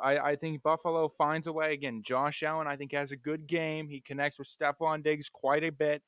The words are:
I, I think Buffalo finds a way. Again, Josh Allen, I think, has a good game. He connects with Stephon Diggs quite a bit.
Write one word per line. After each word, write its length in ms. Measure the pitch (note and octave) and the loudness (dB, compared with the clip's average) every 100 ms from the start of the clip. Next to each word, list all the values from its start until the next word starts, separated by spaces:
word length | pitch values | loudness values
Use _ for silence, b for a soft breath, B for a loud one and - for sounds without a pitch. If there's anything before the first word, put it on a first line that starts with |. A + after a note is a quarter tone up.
I, 280 | C3+ C#3+ C#3 | 2 2 2
I 60 | D3 | 0
think 260 | D#3+ D3+ | -2 -2
Buffalo 460 | D#3 D#3+ F3 E3 D#3 | 2 2 2 2 0
finds 400 | - D3 D#3+ D#3 | 2 2 2 -2
a 40 | |
way. 200 | D#3 D#3 | -2 0
Again, 300 | D3 C#3 A2+ | 0 -4 -6
Josh 380 | G#2 B2+ D3 - | -2 0 0 0
Allen, 240 | D#3 D#3+ D3+ | -2 -2 -4
I 80 | C#3 | -6
think, 160 | C#3 | -4
has 180 | C#3+ C#3+ | -4 -4
a 60 | C#3 | -6
good 300 | D3 D#3+ D3+ | -4 -4 -2
game. 400 | E3+ D#3+ D#3 D3+ | 0 0 -4 -6
He 120 | C#3 | -12
connects 380 | - C#3 C#3+ - | -10 -4 -2 -4
with 100 | C#3 | -14
Stephon 540 | - D3 C#3+ D#3+ D#3 | -2 -2 0 0 2
Diggs 260 | D3+ D3+ C#3+ | 2 0 -4
quite 360 | - C3+ D3 | -2 2 4
a 60 | D#3+ | 2
bit. 320 | C#3+ D3+ D3 | 0 0 0